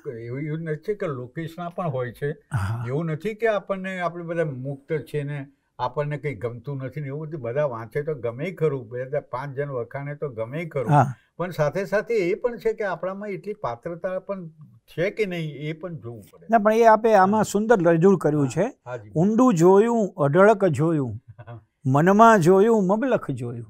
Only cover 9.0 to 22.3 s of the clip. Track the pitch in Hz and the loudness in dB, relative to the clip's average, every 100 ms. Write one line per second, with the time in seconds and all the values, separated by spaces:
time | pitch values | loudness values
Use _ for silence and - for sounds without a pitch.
9 | 131 143 - 123 143 131 143 135 117 139 | -6 -6 -6 -8 -8 -6 -6 -6 -8 -10
10 | 143 147 147 110 113 143 170 143 123 147 | -10 -8 -10 -8 -8 -8 -8 -6 2 4
11 | 135 123 _ - 180 160 147 175 196 196 | 2 -2 _ -12 -10 -4 -4 -2 -4 -4
12 | 208 233 175 214 247 233 226 220 208 165 | -2 -2 -2 -2 -4 -4 -4 -4 -6 -6
13 | 180 196 208 185 196 208 127 117 - 147 | -8 -8 -10 -10 -10 -10 -10 -10 -10 -10
14 | 185 185 - 196 165 156 143 _ _ - | -8 -8 -8 -10 -12 -18 -20 _ _ -6
15 | 185 208 208 175 156 131 151 156 185 156 | -4 -2 -4 -4 -8 -8 -10 -10 -10 -12
16 | 113 117 98 _ - 226 208 220 226 220 | -14 -16 -18 _ 0 2 4 6 8 6
17 | 226 214 190 214 202 202 220 226 170 170 | 6 6 6 4 2 0 4 4 6 6
18 | 185 190 156 147 139 156 214 - - 123 | 6 4 2 2 0 0 -4 -4 -12 -14
19 | 107 123 190 220 254 180 175 196 226 233 | -6 0 2 4 4 6 6 8 6 2
20 | 190 - 139 156 202 220 190 131 156 160 | -2 0 0 6 6 6 2 2 0 0
21 | 131 110 - - - 120 _ _ 131 135 | -2 -8 -14 -20 -20 -20 _ _ 0 4
22 | 170 202 226 | 4 8 8